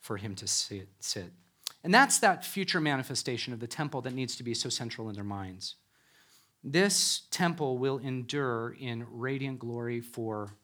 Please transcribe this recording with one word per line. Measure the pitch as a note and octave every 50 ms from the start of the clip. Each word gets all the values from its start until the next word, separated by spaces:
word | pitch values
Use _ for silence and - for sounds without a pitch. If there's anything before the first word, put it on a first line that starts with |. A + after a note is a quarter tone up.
for | - - G#2+ F#2+
him | G2+ G#2+ F#2+
to | G2 G#2
sit, | F#2 - - - - G#2+ F#2+ F#2+ - _ -
sit. | - - - G#2 F2 F2+ - - _ _ _ _ - - - _
And | - F3 G3
that's | B3+ C#4 C4+ - -
that | A3+ G3+ E3+ - -
future | - - F#3+ F#3 - - E3+
manifestation | D#3 D3 C#3 C3 B2+ - B2+ - - C3+ A#2+ A2+ - C3 A#2+
of | A2
the | A#2+
temple | A#2 - - D3+ C#3+ D3 C3+
that | B2+ B2+
needs | B2 C3 C3 A#2+ -
to | -
be | A#2+ A#2+
so | A2+ - - B2+
central | - - B2 A2+ - - A2 A2
in | G2+
their | G#2 G2+
minds. | G2+ G2+ G2 F#2+ F#2 F#2 F#2+ - - - - _ _ _ _ _ _ _ - _ _ - - _ _ _ _
This | - C3 C#3+ F3 G3 G3+ F#3+ - - - - - - -
temple | - - F#3 E3+ E3+ E3 D3+ C3 B2+ B2
will | C3 C3+ C3+
endure | C3 C3+ C3+ C3 B2+ B2 - C#3+ D3 C#3 B2+ A#2 A2+ A#2 A#2+ - -
in | C3 B2 A#2 A#2 A#2 A2+
radiant | A#2+ A#2 B2 C3 C#3 C3 C#3 C3+ C3 B2
glory | A#2 A#2 A#2 A#2+ A#2+ A#2+ A#2+ A#2+
for | A#2+ - - A#2+ A2+ A2+ G#2+ G#2+ G#2 G#2 G#2 -